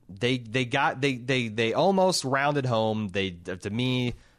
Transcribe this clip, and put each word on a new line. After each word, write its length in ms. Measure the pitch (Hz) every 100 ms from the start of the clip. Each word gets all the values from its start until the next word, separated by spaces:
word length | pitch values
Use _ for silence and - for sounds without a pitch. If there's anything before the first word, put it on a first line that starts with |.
| -
they, 280 | 98 120 127
they 280 | 113 123 123
got, 360 | 139 151 131
they, 140 | 139 127
they, 320 | 123 131 117
they 240 | 107 113
almost 500 | 110 175 190 185 175
rounded 420 | 135 135 143 147 127
home. 440 | 113 110 107 107
They, 220 | 95 95
to 380 | 87 87 90 104
me, 440 | 107 127 127 123 113 -